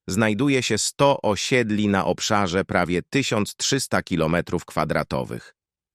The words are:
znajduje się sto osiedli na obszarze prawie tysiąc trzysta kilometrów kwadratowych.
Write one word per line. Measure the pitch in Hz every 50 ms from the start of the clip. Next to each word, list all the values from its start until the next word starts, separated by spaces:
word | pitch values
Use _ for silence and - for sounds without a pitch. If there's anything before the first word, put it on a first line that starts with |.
| _
znajduje | - 92 107 113 107 107 101 139 143 135 127 117
się | - 113
sto | 101 - - - - 143 143 139 -
osiedli | - 107 98 - - - 135 123 120 107 107 104 107
na | 101 98 95 -
obszarze | - 87 - - - 110 104 101 85 85 95 87
prawie | - 98 92 85 78 87 85 - _
tysiąc | - 139 131 - 123 107 101 - -
trzysta | - - - 147 135 - - 107 92 -
kilometrów | - 90 82 78 80 85 87 82 - 87 82 -
kwadratowych. | - - 82 80 76 82 80 - - - 65 62 60 60 58 - - - _ _ _ _ _ _ _